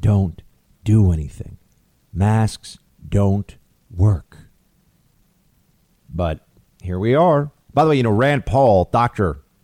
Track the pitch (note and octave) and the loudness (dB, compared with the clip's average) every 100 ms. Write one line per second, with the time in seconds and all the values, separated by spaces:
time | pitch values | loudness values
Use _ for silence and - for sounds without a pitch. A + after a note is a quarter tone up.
0 | A2 G2+ F#2+ - - _ _ _ - G#2+ | 0 0 0 -6 -20 _ _ _ 0 2
1 | G2 E2 D2 - - - _ _ _ _ | 2 0 -4 -12 -18 -18 _ _ _ _
2 | _ - G2+ A2 A2 - - - _ _ | _ -4 0 0 -2 -4 -18 -20 _ _
3 | - G2+ G2+ G2 G2 - _ _ _ F2 | -6 -2 0 -2 -6 -16 _ _ _ 0
4 | G2+ F2+ - - - _ _ _ _ _ | 0 0 -6 -20 -20 _ _ _ _ _
5 | _ _ _ _ _ _ _ _ _ _ | _ _ _ _ _ _ _ _ _ _
6 | _ C2 F2 D#2 _ _ _ _ F2+ F2+ | _ -6 -6 -6 _ _ _ _ -8 -4
7 | G#2+ C3+ F3 D3 C#3+ - _ - D#3 D3 | 0 2 2 2 -2 -12 _ -2 0 2
8 | A#2+ G#2 C3 C#3+ - C3+ C3+ G2 F2 A#2+ | 0 2 0 0 -2 0 4 4 2 0
9 | A#2+ - F#2+ C#2 _ _ | -2 -2 -4 -4 _ _